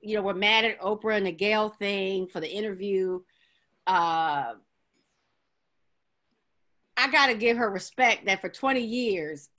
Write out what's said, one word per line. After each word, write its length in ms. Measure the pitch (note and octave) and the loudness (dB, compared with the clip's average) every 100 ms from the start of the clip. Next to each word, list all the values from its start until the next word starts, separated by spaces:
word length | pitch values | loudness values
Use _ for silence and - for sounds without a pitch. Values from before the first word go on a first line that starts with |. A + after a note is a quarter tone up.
you 140 | G#3+ G#3+ | -4 -2
know, 60 | |
were 100 | G3 | -2
mad 300 | F#3 G#3 A3 | 2 4 4
at 160 | A3+ - | 2 0
Oprah 380 | F#3+ G#3+ A3 G#3+ | -4 -2 0 0
and 80 | F#3+ | 0
the 60 | |
Gayle 360 | E3 G#3 G#3+ G#3+ | -2 0 2 0
thing 580 | G#3+ G3+ G3+ F#3+ F#3+ F#3 | -4 -4 -2 -2 -4 -4
for 140 | F3 | -6
the 80 | D#3 | -8
interview, 720 | G3+ G#3+ F#3 G3+ F#3+ F#3 F3+ - _ _ _ _ _ - | -6 -6 -6 -2 0 0 -4 -10 _ _ _ _ _ 0
uh, 680 | F#3 E3+ E3 D#3+ C#3+ A#2+ G#2+ _ _ _ _ _ _ _ _ _ _ _ _ _ _ _ _ _ _ _ _ _ _ _ - | 2 2 0 0 -2 -4 -8 _ _ _ _ _ _ _ _ _ _ _ _ _ _ _ _ _ _ _ _ _ _ _ 0
I 140 | C4+ | 2
gotta 240 | D4+ C4+ | 4 4
give 220 | A3 A#3 A#3 | 4 2 2
her 140 | A3+ | 0
respect 560 | F#3+ - - B3 G#3 G3 | -4 -6 2 2 2 0
that 140 | F#3+ | -2
for 80 | F3+ | -4
twenty 320 | - C4+ C4 | -4 -2 0
years, 680 | A3+ B3 A#3+ F#3 D3+ D3 - | -2 -2 -2 -2 -4 -10 -10